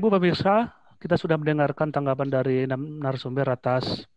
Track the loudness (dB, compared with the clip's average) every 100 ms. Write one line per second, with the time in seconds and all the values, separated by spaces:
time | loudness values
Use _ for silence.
0 | 4 4 2 2 2 2 0 -8 _ _
1 | -2 -2 2 0 2 2 0 0 -2 0
2 | -2 0 0 0 0 0 0 -4 -6 -6
3 | -4 -4 -4 -2 -2 -2 0 0 -2 -8
4 | -10